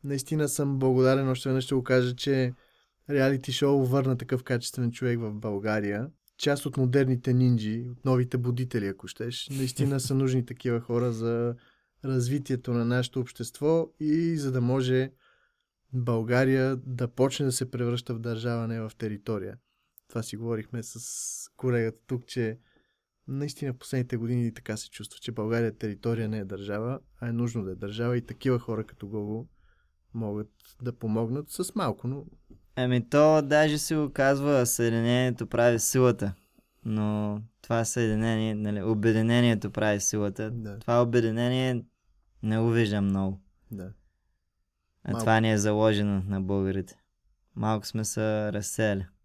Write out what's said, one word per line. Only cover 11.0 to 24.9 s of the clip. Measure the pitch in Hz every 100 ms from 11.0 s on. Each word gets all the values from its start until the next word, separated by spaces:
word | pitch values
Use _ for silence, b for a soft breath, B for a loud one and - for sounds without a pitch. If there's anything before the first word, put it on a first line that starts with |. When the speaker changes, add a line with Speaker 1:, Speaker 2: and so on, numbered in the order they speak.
| 123
Speaker 1:
за | 113 113 117 120 123 b b b _
развитието | 131 131 120 139 - 127 123
на | 120
нашето | 117 123 123 135
общество | 127 - 117 - 147 165 160 _
и | 151 156 170 165
за | 139
да | 127
може | 120 131 127 127 135 _ _ _ _ _ _ _ _
България | 127 120 117 113 123 135 131 131 131
да | 127 123 123
почне | - 135 - 139
да |
се | 123 123
превръща | 123 120 123 123
в | 113
държава, | 117 113 120 117 113
не | 113
в | 110 -
територия. | 110 101 - 107 95 110 _ b b b _
Това | 120
си | 113 104
говорихме | 117 113 107 123
с | 110 113 - - - - - _
колегата | 131 120 113 110 _
тук, | 127 -
че | - 113 113 _ _ _ _ _ _ -
наистина | 135 143 - 143
в | 127
последните | - 135 123 123
години | 117 123 117
така | 110 - 110
се | -